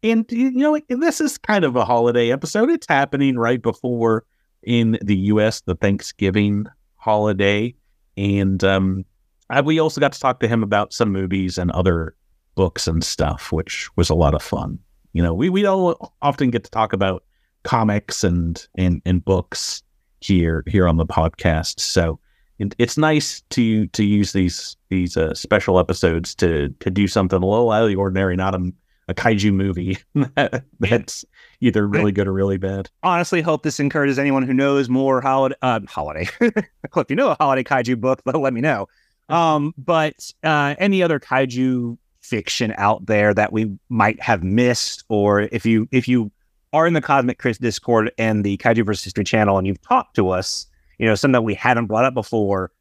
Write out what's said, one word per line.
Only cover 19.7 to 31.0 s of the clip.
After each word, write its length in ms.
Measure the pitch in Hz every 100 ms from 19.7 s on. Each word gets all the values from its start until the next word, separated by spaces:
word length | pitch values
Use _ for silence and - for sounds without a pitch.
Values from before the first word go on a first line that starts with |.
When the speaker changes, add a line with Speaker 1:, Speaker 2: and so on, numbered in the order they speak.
| - _ _ _ _
Speaker 1:
here, 460 | - 95 82 80 -
here 220 | 101 90
on 80 | 82
the 100 | 80
podcast. 720 | - 80 - 90 80 80 -
So 400 | - - 82 80 _ _ _ _
it, 160 | 101 -
it's 200 | 120 -
nice 420 | 156 151 143 - _
to, 360 | - 117 110 107
to 160 | -
use 300 | 104 104 98
these, 440 | 98 92 - - - _
these, 280 | 95 90 80
uh, 160 | 80
special 440 | - - 104 - 92
episodes 560 | 85 90 90 82 85 -
to, 380 | 90 80 71 -
to 100 | -
do 160 | 95 101
something 340 | 107 92 92
a 60 | 92
little 240 | 107 120
out 140 | 110
of 40 | 113
the 60 |
ordinary, 400 | 95 98 92 95
not 220 | 90 95 95
a, 160 | 90 - _ _ -
a 80 |
kaiju 400 | 92 117 107 104
movie 420 | 98 98 90 90 92 _
<laughs> 80 | 147 135
that, 300 | - 135 127 - _
that's 440 | 113 117